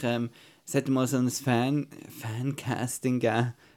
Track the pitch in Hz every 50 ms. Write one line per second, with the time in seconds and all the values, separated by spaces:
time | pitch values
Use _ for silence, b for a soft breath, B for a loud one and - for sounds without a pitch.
0 | 135 117 120 117 120 117 B B B B B B B - - 139 135 135 135 127
1 | 131 120 131 127 127 123 - - - 131 120 117 123 135 147 147 139 - - -
2 | - - - - - 113 110 120 127 139 143 - - 123 120 - 123 123 - -
3 | - 131 127 123 117 113 107 117 123 120 - b b b b